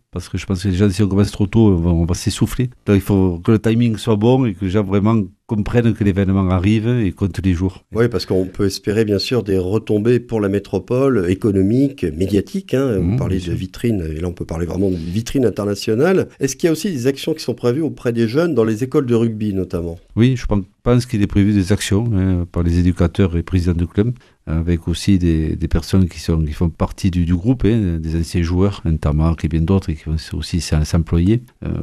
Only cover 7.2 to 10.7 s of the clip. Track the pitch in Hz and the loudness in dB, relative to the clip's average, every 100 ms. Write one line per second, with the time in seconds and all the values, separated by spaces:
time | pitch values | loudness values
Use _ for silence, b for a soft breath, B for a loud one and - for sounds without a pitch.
7.2 | 95 85 92 85 92 - _ 110 117 95 | -4 -2 0 0 -2 -4 _ 0 0 0
8.2 | - 95 92 - 101 - 107 104 104 98 | 0 0 0 -2 -4 -2 -2 0 2 0
9.2 | 95 120 98 95 90 107 - 104 117 123 | 0 -2 0 -2 0 -2 0 0 2 0
10.2 | 123 110 98 101 - | 0 -2 0 -2 -2